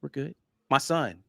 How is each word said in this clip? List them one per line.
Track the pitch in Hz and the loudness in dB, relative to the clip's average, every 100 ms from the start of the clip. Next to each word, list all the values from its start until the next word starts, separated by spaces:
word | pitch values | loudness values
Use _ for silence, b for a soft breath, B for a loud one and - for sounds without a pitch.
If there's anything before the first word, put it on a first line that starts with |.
we're | 147 | -8
good. | 139 143 180 _ _ _ | -8 -8 -10 _ _ _
My | 135 | 2
son | - 165 131 85 | 4 0 0 -6